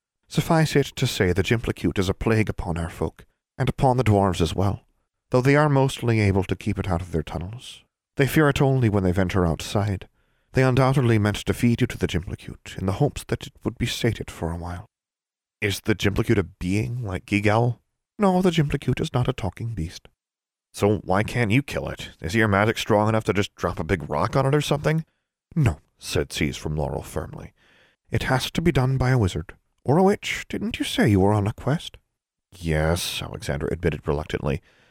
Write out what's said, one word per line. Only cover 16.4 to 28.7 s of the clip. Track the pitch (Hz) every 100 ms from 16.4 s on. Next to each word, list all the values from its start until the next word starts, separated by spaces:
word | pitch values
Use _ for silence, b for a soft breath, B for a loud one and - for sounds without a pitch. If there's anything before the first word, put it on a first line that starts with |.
being | 87 - 90 98 123 120
like | 113 90 -
Gigal?" | 101 104 107 120 120 _ _ _ -
"No, | 202 185
the | 185
Jimplicute | 165 147 143 - 123
is | 160
not | 127 123
a |
talking | 127 95 - 113
beast." | 107 80 - - _ _ _ _ _ _
"So | - 101 104
why | - 92
can't | 107 123 117
you | 117
kill | - - 67
it? | - - -
Is | 80 110
your | 110
magic | 98 107 113
strong | - 104 107
enough | 110
to | -
just | 98 101 -
drop | 90 90
a |
big | 82 95 73
rock | 73 95 139
on | 131
it |
or | 151
something?" | 147 143 151 160 160 _ _ _ _ -
"No," | 139 76 _ _
said | - - 71
Seas | - 76 65
from | 80 76
Laurel | 69 67
firmly. | - - 78 - 87 b b b b b b
"It | 113
has | - 127 -
to | -
be | 170